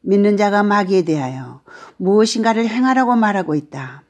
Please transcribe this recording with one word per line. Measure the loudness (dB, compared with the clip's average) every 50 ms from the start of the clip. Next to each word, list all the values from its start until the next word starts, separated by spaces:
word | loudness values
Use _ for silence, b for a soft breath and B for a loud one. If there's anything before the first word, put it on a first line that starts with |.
| _
믿는 | 0 2 2 4 2 2
자가 | 2 2 2 2 2 2
마귀에 | 2 0 0 0 2 0 0 0
대하여 | 0 -2 -2 -2 -6 -8 -10 -12 -14 -16 -20 _ B B B B B B
무엇인가를 | B -2 2 4 4 2 2 0 -2 0 0 0 0 -2 -2
행하라고 | -2 0 0 0 2 2 2 2 2
말하고 | 2 2 0 0 -2 -2 -2 -4
있다. | -4 -4 -8 -14 -14 -14 -14 -16 -20 _ _